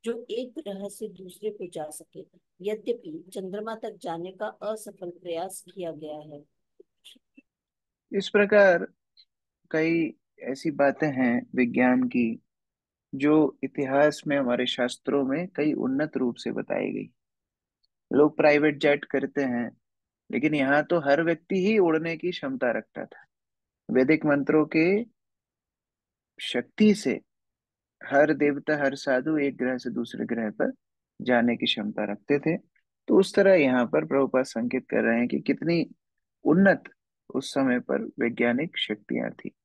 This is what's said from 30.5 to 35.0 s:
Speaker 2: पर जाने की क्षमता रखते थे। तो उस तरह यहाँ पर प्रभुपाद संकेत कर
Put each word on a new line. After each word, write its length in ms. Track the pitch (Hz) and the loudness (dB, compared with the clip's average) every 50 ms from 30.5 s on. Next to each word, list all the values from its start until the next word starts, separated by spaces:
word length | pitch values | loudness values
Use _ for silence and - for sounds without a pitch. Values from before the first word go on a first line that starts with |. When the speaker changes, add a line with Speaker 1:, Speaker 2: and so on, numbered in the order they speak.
Speaker 2:
पर 220 | 101 - - - 269 _ _ _ _ _ _ _ _ _ | -4 -2 -4 -4 -4 _ _ _ _ _ _ _ _ _
जाने 360 | - 123 127 120 117 120 117 | -2 0 2 2 2 2 0
की 100 | 110 - | 0 -2
क्षमता 380 | 107 - - 104 104 110 - 107 101 | -4 -4 -4 -4 -6 -4 -4 -6 -6
रखते 260 | 104 - _ - 143 147 | -6 -10 _ -2 -2 0
थे। 180 | 147 156 165 | 0 -2 -2
तो 640 | - _ _ _ _ _ _ _ _ _ - - - | -2 _ _ _ _ _ _ _ _ _ 2 4 4
उस 140 | 190 190 - | 4 4 2
तरह 200 | - 202 196 190 | 4 6 6 6
यहाँ 300 | 175 143 131 127 127 120 | 6 6 4 4 2 0
पर 180 | 113 - 151 - | 2 0 -2 -2
प्रभुपाद 400 | - 135 139 135 127 - 131 131 | 0 0 0 0 2 0 0 -2
संकेत 420 | - - 117 117 123 127 131 120 _ | 0 -4 -4 -4 -2 -4 -4 -6 _
कर 120 | - 110 | -2 0